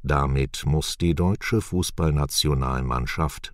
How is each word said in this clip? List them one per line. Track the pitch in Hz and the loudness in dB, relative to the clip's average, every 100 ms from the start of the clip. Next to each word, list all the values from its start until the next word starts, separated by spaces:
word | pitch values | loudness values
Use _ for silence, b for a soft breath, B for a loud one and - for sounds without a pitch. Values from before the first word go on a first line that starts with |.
Damit | 67 71 69 67 67 - | 2 2 2 2 0 -2
muss | 69 78 - - | 0 0 0 0
die | 85 | 2
deutsche | 80 87 104 - 110 | 4 2 0 0 0
Fußballnationalmannschaft | - 90 87 - 80 73 73 - 73 67 65 65 64 62 64 - 78 - - | 0 -2 -2 0 2 2 0 0 0 0 0 -2 -2 -2 -2 -2 -4 -4 -16